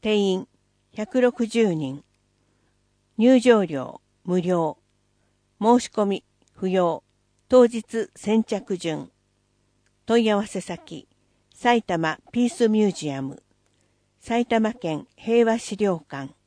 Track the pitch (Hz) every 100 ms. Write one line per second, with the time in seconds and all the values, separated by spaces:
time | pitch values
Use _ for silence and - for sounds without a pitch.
0 | 220 214 196 185 - _ _ _ _ -
1 | 214 262 247 240 226 226 220 160 139 139
2 | _ _ _ _ _ _ _ _ _ _
3 | _ - 226 262 247 226 180 143 123 -
4 | _ _ - 180 175 180 160 - _ _
5 | _ _ _ _ _ _ 214 247 - -
6 | 202 196 _ _ _ - 185 185 175 160
7 | _ _ _ _ _ 254 240 233 - 226
8 | 214 - - 220 220 202 - 185 170 151
9 | 143 _ _ _ _ _ _ _ _ _
10 | - 233 220 202 208 190 - 175 - 160
11 | - _ _ _ _ _ 240 240 - 175
12 | 160 156 _ 240 240 - 233 214 208 -
13 | 151 135 135 - _ _ _ _ _ _
14 | _ _ - 233 240 226 220 220 170 151
15 | - _ - 233 226 226 - 202 208 170
16 | - 139 139 _